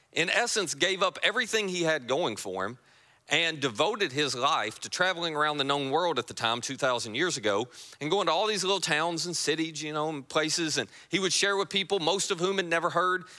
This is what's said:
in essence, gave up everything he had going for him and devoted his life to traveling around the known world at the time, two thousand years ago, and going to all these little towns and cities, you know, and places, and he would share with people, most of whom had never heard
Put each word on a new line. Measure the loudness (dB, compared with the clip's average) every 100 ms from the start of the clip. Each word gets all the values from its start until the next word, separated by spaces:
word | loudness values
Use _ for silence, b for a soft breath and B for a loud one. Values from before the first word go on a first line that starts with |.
| B
in | -2 2
essence, | 2 2 0 -2
gave | 0 0 2
up | 0 2
everything | 0 0 0 0 0
he | 0
had | 2 0 0
going | 0 0 -2
for | -6 -4
him | -4 -6 B B B B -2
and | 2 2 0
devoted | -2 0 0 0 -2
his | 0 -2 2
life | 2 2 0 -6
to | -6
traveling | 0 0 0 -2
around | 0 0 2
the |
known | 0 0 2
world | 2 2 0
at | -4
the |
time, | -2 0 0
two | -4 -2
thousand | 0 0 -2 -2
years | -2 0
ago, | 2 2 0 B B B
and | -2
going | 0 2
to |
all | 2 2
these | 0
little | 0 0
towns | 2 0 0 -2 -4
and | -2
cities, | 0 0 -2 -6
you | -6
know, | -2 -2
and | -4 -4
places, | 0 0 0 0 -2
and | -4 B B
he | -2
would | 2
share | 2 2 2
with | 0
people, | -2 0 0
most | 2 2 0
of | 0
whom | 0 0
had | 0
never | 0 2
heard | 2 2 0 -4